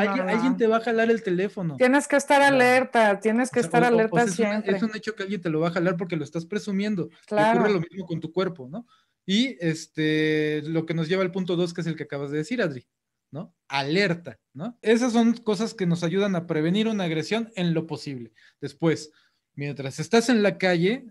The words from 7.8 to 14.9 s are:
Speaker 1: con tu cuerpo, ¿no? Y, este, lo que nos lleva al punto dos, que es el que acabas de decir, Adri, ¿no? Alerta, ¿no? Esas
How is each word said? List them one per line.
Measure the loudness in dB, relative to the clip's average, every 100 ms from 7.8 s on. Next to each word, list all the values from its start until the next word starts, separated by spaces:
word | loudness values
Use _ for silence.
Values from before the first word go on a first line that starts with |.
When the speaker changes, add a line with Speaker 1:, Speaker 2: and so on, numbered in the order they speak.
| -2 -10 -8
Speaker 1:
con | -8
tu | -6
cuerpo, | -4 -4 -6 -14
¿no? | -14 -16 _ _ _ -2
Y, | 0 0 -2
este, | -4 -4 -6 -4 0 2 2 0 0 -2
lo | -4 -4 -2
que |
nos | -2 0
lleva | 0
al | 0
punto | -2 -2 -2
dos, | -2
que | -4
es | -6
el | -6
que |
acabas | -8 -8 -4
de | -4
decir, | -4 -2
Adri, | -2 -4 -14 _ _ _ _
¿no? | -14 -14 _ -6
Alerta, | -4 0 0 0 -2 -8 -20 _
¿no? | -14 -14 -4
Esas | 2